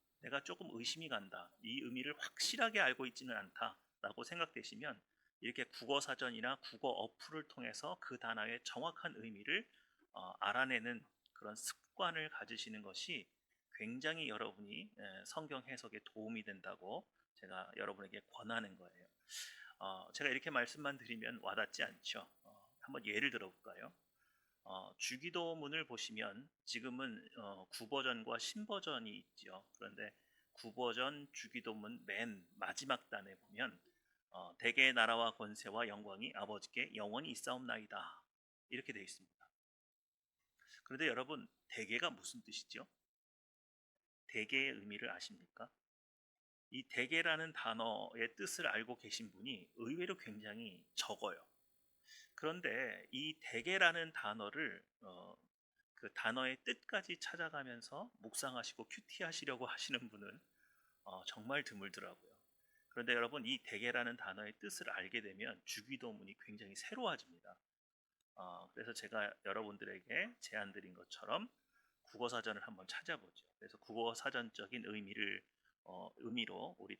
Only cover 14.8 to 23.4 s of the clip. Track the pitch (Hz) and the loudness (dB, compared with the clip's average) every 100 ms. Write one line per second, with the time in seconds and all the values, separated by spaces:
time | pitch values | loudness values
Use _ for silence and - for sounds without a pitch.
14.8 | 208 - 101 95 - - 151 139 127 127 | -8 -10 -10 -10 -6 -6 -4 -4 -4 -8
15.8 | 113 104 - - 110 113 107 98 95 98 | -8 -10 -10 -6 -4 -4 -4 -6 -8 -8
16.8 | 90 143 - _ _ - 95 92 95 95 | -4 -6 -6 _ _ -18 -8 -6 -6 -4
17.8 | 101 98 98 104 - - 107 117 104 92 | -4 -4 -8 -10 -10 -10 -2 0 0 -8
18.8 | 87 - - _ - - - - - - | -16 -20 -20 _ -10 -8 -8 -10 -16 -6
19.8 | 95 95 90 - 143 131 165 139 120 151 | -4 -4 -6 2 4 4 4 4 4 2
20.8 | 143 139 123 113 117 120 - 104 104 - | -2 -2 -4 -4 -2 -2 0 2 2 2
21.8 | - - - - - _ - - - _ | 0 0 -4 -4 -6 _ -20 -20 -20 _
22.8 | - 131 104 104 139 120 | -8 -4 0 4 4 2